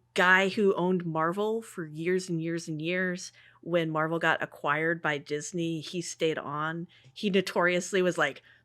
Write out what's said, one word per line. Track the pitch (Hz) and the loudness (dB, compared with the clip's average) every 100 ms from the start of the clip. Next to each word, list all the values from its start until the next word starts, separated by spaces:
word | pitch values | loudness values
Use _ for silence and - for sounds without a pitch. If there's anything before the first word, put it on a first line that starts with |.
| _ | _
guy | - 180 185 190 | 2 6 6 6
who | 185 202 175 | 4 4 4
owned | 175 185 170 | 2 2 0
Marvel | 160 160 190 214 226 | 0 0 0 -2 -2
for | 220 - 160 | -6 -10 -10
years | 151 165 185 180 | -6 -2 -2 0
and | 165 | -4
years | 165 170 165 | -2 -4 -4
and | 156 | -6
years. | 156 180 185 180 - - - _ | -4 -2 -2 -4 -8 -18 -20 _
When | - 170 160 | -2 0 0
Marvel | 156 160 165 | 0 0 0
got | 165 151 | 2 2
acquired | 151 - 151 147 160 170 | 0 -6 -2 0 0 0
by | 165 147 | -2 -4
Disney, | 139 147 151 175 165 165 | -4 -6 -6 -4 -4 -4
he | 147 185 | -6 -8
stayed | 165 - 165 151 | -8 -2 -2 0
on. | - 147 156 165 170 - - | -4 -4 -4 -6 -10 -14 -20
He | - 214 | -6 -2
notoriously | 190 185 214 175 180 175 196 | 0 0 2 2 2 0 2
was | 180 165 | 2 2
like, | 147 135 - - | 0 -2 -14 -20